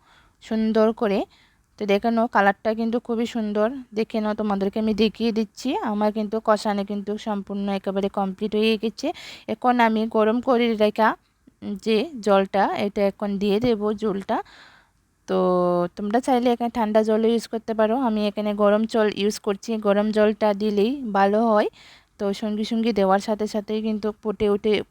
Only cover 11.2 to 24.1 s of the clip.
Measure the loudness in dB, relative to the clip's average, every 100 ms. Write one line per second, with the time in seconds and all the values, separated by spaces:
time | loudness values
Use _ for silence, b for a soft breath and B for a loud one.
11.2 | _ _ _ _ -10 -6 0 0 0 -4
12.2 | 2 2 2 0 0 0 -4 0 -2 -2
13.2 | -6 -2 0 2 0 0 -2 -2 -4 -4
14.2 | -4 -4 -6 B B B B _ _ _
15.2 | -4 0 2 2 2 2 -2 -4 -2 0
16.2 | 2 2 2 0 -2 -2 0 2 2 2
17.2 | 2 0 -2 -8 -6 0 0 2 0 0
18.2 | -2 -2 -4 2 2 2 0 0 0 0
19.2 | -2 -2 -4 -4 -4 -2 0 2 2 2
20.2 | 2 2 0 0 0 2 0 0 -2 2
21.2 | 4 4 4 2 2 B B B B -6
22.2 | -6 -4 -4 -4 -2 -2 0 2 4 2
23.2 | 0 -4 -2 -4 -4 -4 -2 -4 -4